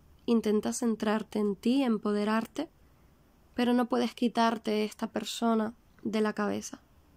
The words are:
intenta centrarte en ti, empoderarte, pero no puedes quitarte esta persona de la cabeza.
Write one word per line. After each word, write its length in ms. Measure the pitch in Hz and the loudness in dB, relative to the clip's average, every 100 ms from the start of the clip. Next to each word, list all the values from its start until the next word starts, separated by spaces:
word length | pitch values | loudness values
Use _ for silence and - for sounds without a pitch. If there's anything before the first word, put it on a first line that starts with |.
| - - - | -20 -12 0
intenta 460 | 233 214 208 233 | 2 4 0 0
centrarte 680 | 233 240 214 214 214 214 214 | -2 -2 -2 0 -2 -2 -2
en 180 | 208 190 | -2 0
ti, 260 | 226 269 | 0 2
empoderarte, 840 | 254 214 208 208 208 220 226 - 320 _ - _ _ _ _ _ _ | 2 0 0 0 0 -2 -2 -6 -10 _ -20 _ _ _ _ _ _
pero 200 | - 240 | -2 2
no 160 | 247 240 | 2 2
puedes 260 | 240 240 - | 0 -2 0
quitarte 680 | 240 233 226 226 - 214 214 | 0 2 2 2 -2 -2 -2
esta 220 | - 226 | -4 -6
persona 680 | 220 220 - 233 226 214 - _ - | -6 -6 -2 2 2 0 -6 _ -10
de 200 | 226 214 | -4 0
la 100 | 214 | 0
cabeza. 500 | 208 208 202 - - _ - _ | 0 -4 -4 -8 -14 _ -20 _